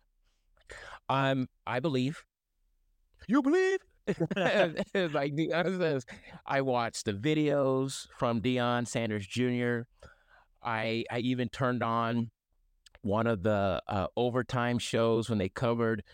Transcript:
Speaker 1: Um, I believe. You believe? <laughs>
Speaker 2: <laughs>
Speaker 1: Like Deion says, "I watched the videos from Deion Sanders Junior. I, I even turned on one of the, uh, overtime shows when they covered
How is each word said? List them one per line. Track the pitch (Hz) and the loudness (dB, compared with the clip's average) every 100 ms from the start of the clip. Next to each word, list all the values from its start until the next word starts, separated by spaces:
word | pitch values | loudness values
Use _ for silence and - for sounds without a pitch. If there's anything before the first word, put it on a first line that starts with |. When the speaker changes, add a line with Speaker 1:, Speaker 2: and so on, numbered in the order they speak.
| _ _ _ _ _ _ - - - - - | _ _ _ _ _ _ -20 -18 -16 -10 -2
Speaker 1:
Um, | 135 135 135 127 _ - | 2 2 2 -2 _ -6
I | 120 | -4
believe. | 151 131 127 160 - _ _ _ _ _ _ _ _ _ - | 0 0 0 -4 -12 _ _ _ _ _ _ _ _ _ 0
You | 247 | 2
believe? | 262 349 381 381 - | 4 4 2 0 -4
<laughs> | _ - | _ -6
Speaker 2:
<laughs> | |
Speaker 1:
Like | 185 165 - 175 190 180 151 202 196 175 147 139 147 | -2 -2 0 2 4 2 0 -4 -2 0 0 -2 -2
Deion | 160 160 170 190 | 0 0 0 0
says, | 170 139 - - - 165 - | 0 -2 -4 -14 -20 -14 -4
"I | 139 | 0
watched | 135 123 117 - - | 2 0 0 -4 -4
the | |
videos | 98 127 156 151 143 135 131 135 135 - - | -2 0 2 4 2 2 2 0 -4 -12 -4
from | 127 117 | 0 0
Deion | 123 127 120 120 120 | 2 0 2 0 -2
Sanders | 127 113 107 98 | -2 -2 -2 -4
Junior. | 117 127 123 123 120 117 _ - - _ - _ _ | -2 0 0 0 -2 -4 _ -20 -20 _ -20 _ _
I, | - 113 113 113 117 | -6 -2 0 -2 -2
I | 120 | -2
even | 123 127 123 | -2 -2 -2
turned | - 131 123 | -2 0 0
on | 110 113 117 117 117 - _ _ _ _ - - | 0 0 0 0 -2 -6 _ _ _ _ -20 -8
one | 101 104 113 | -2 0 2
of | 110 | 2
the, | 95 104 98 85 - | 2 2 2 0 -2
uh, | 101 90 - | -2 -2 0
overtime | 123 120 120 131 120 120 | 0 0 -2 -2 0 0
shows | - 123 113 113 110 | 0 2 4 2 2
when | 110 | 0
they | 95 | -2
covered | - 123 117 113 113 - | 0 0 2 0 0 -4